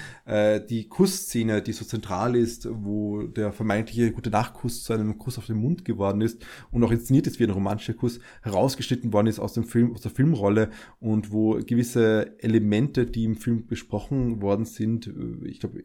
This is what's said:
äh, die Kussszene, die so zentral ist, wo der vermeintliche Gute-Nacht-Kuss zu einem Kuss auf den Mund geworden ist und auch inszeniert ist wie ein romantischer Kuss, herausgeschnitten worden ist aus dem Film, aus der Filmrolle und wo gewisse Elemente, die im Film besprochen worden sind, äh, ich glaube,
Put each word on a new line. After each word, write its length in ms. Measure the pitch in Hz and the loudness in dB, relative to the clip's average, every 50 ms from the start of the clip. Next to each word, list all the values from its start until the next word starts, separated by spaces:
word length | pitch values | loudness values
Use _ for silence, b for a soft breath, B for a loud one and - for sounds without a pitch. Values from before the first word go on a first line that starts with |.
| B B B B B | B B B B B
äh, 340 | - 110 104 104 107 107 107 | -2 2 4 4 4 4 2
die 280 | 107 - 117 113 104 - | 0 -2 -4 -6 -6 -2
Kussszene, 760 | - - 98 - - - - - - 117 113 110 107 104 - | 2 4 4 4 2 -2 -6 -4 -2 0 0 2 2 0 0
die 100 | 117 107 | -2 -4
so 140 | - 104 | -6 -8
zentral 500 | - - 110 - - 92 90 110 120 120 | -8 -8 -8 -6 -4 -4 -2 0 2 2
ist, 320 | 120 117 117 - - - 117 | 2 2 0 -2 -6 -8 -8
wo 520 | 113 110 101 101 104 107 104 104 104 104 104 | -8 -6 -6 -4 -4 -2 -2 -2 -4 -4 -6
der 300 | 110 - 113 107 104 98 | -6 -4 -4 -4 -2 -2
vermeintliche 600 | - 110 107 101 107 110 113 117 117 117 110 104 | -2 -2 0 0 0 -2 -2 0 0 0 0 0
Gute-Nacht-Kuss 720 | 110 - 113 107 107 117 - - - - 120 117 - - | -2 -4 -2 0 0 0 -2 -4 -8 -6 -6 -6 -6 -4
zu 80 | - 113 | -2 -2
einem 240 | 110 107 107 104 | 0 0 -2 -2
Kuss 220 | - - 127 - 117 | -4 -6 -8 -8 -8
auf 80 | - | -6
den 100 | - 113 | -4 -2
Mund 300 | 107 110 135 175 175 - | 0 0 0 0 -2 -2
geworden 340 | - 107 95 98 98 98 104 | -4 -2 0 0 0 2 2
ist 240 | 110 117 117 - B B B B B B | 0 0 -2 -4 B B B B B B
und 140 | B 117 120 | B 2 4
auch 60 | 117 | 4
inszeniert 360 | 117 117 - - 131 143 - | 4 2 2 4 4 4 4
ist 140 | - - - | 2 0 0
wie 40 | 120 | 2
ein 60 | 107 | 2
romantischer 440 | 95 98 98 98 101 107 - - 110 | 2 2 0 0 -2 -2 -4 -6 -4
Kuss, 260 | - - 120 117 - B B B B B | -2 -2 -2 -2 -4 B B B B B
herausgeschnitten 720 | 113 98 92 127 135 - - - - 127 120 - 117 104 | -2 2 2 4 2 2 -2 -4 -2 -2 -2 0 0 2
worden 140 | 104 107 113 | 4 4 2
ist 100 | 107 - | 2 0
aus 160 | - 107 - | -4 -4 -2
dem 100 | 117 113 | -4 -2
Film, 300 | - - 117 120 120 117 | 0 2 4 4 4 2
aus 80 | - - | -2 -8
der 80 | 113 | -4
Filmrolle 580 | - - 135 160 160 110 101 101 104 110 110 107 B B B B B B | 0 2 2 4 4 2 2 2 4 4 2 0 B B B B B B
und 320 | - 110 107 110 104 104 104 | -2 0 0 0 0 0 0
wo 220 | 107 110 110 110 - - | 2 2 2 2 0 0
gewisse 720 | - 117 117 120 120 - 120 113 110 110 107 101 - - - - | 0 0 0 0 2 2 4 4 6 4 4 2 0 -4 -6 0
Elemente, 640 | 113 110 113 104 104 104 107 139 147 - 131 117 | 2 4 4 4 4 4 4 2 2 2 0 0
die 180 | 120 - 113 113 | 0 0 -2 0
im 120 | 110 110 | 0 -2
Film 300 | 110 - 117 117 113 113 | -2 0 -2 -2 -2 -2
besprochen 760 | - - 120 - - - 104 - - 143 135 123 120 117 104 101 | -4 -8 -8 -6 -6 -6 -6 -4 -2 -2 0 0 0 -2 0 0
worden 240 | 98 101 101 113 | 0 2 0 0
sind, 400 | - - - 110 110 117 117 - | -2 -4 -4 -2 0 0 -2 -2
äh, 400 | - - - 117 117 117 - - | -6 -10 -8 -8 -8 -8 -8 -10
ich 140 | - - - | -10 -10 -8
glaube, 220 | - - - - - | -8 -8 -8 -10 -16